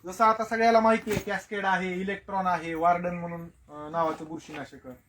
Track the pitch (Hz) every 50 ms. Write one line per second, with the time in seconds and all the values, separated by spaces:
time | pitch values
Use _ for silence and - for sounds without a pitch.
0 | _ 175 185 - 233 220 220 226 220 220 233 226 226 233 226 226 226 220 226 220
1 | - 220 208 185 - 208 202 190 - _ 220 202 190 190 185 180 185 185 180 180
2 | 190 196 202 196 _ - 202 190 185 180 180 165 156 165 165 160 165 175 175 175
3 | 175 175 175 175 170 170 170 170 170 170 _ _ _ - 147 147 151 151 160 170
4 | 165 156 156 - 160 156 160 156 - - 151 151 131 - - 127 _ 131 127 -
5 | _